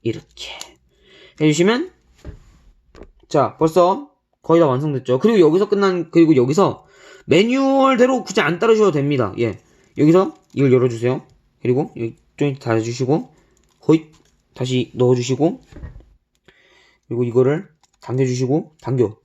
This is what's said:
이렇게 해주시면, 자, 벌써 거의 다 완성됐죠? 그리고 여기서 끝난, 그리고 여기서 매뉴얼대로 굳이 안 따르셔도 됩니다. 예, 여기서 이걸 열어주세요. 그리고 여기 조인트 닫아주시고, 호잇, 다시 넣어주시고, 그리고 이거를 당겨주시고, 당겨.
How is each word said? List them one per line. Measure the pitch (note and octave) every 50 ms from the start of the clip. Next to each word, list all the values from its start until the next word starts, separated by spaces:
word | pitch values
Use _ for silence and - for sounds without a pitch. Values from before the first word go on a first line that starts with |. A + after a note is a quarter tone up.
이렇게 | _ A2+ A2 - - _ _ - - - - - - - _ _ _ _ _ _ _ _ _ - - - _ _
해주시면, | D3+ D#3 D3+ E3 F3 G3 A#3 B3+ E4+ F#4 _ _ _ _ _ _ _ - - - _ _ _ _ _ _ _ _ _ _ _ - - - _ _ _ _
자, | - D3+ C3 A2+ - -
벌써 | D#3 D#3+ D#3+ F3+ F3 F3+ G3 C4 C#4+ _ _ _ _ _ _ _
거의 | _ - D#3+ E3+
다 | E3+
완성됐죠? | C#3+ B2+ B2+ D3 D#3 C#3+ C3 A#2+ - B2 C3
그리고 | - G#3+ A#3 G#3
여기서 | E3+ D3+ D#3 F#3 G#3 G3+
끝난, | G#3 G3+ G3+ F#3+ F#3 F3 E3 -
그리고 | - E3+ E3 D#3 D#3
여기서 | C3 A#2+ C3 D3+ D#3+ G3 D3 G2+ - _ _ _ _ - - - - _
매뉴얼대로 | - C#3 E3+ G#3 A#3 B3+ C4+ C4+ C4+ C4+ C4+ C4 C4+ C4+ G#3+ B3 B3+ C4+ B3 -
굳이 | - F#3+ -
안 | D#3+ C#3+ E3+ E3+
따르셔도 | A3 A#3 A3+ G#3+ G#3+ G3
됩니다. | D3 D3 C#3 C#3+ D3 B2+ A#2+ G2 - -
예, | A#2 A2+ F#2+ - _ _ _ _ _ _ _
여기서 | - C#3 D3+ E3 F#3 G3 D#4 - _ _ _ _
이걸 | - C#3 C3+
열어주세요. | B2+ B2+ B2 C3 A#2 A2+ A#2 B2 C3+ - - _ _ _ _ _ _ _
그리고 | _ - - B2+ D#3+ A#3 _
여기 | - A#2 A#2 A#2 _ _ _ _
조인트 | - C#3+ D3 C3+ C#3
닫아주시고, | - B2 A2+ A2+ A2 A#2 A#2 - C3+ B2 D3 F3+ B3+ - _ _ _ _ _ _ _ _ _ _ _
호잇, | - D#3 D#3+ D#3+ - _ _ _ _ _ _ _ _ _
다시 | - B2+ B2+ B2+ B2+ A#2+ - -
넣어주시고, | - B2 B2 B2+ B2 A#2+ B2+ C3+ B2+ D3 E3+ B3 - _ _ - - - - - - - _ _ _ _ _ _ _ _ _ _ _ _ _ _ _ _ _ _ _ _
그리고 | _ A#2+ A#2 B2
이거를 | A#2+ A2+ B2 C3 C3 D3 E3+ G3+ - _ _ _ _ _ _
당겨주시고, | - - A#2+ C3 C3+ B2+ B2 B2+ C3 B2 C#3 D#3+ A3 - _ _
당겨. | - - C3 B2+ A#2 G2+ G#2+ _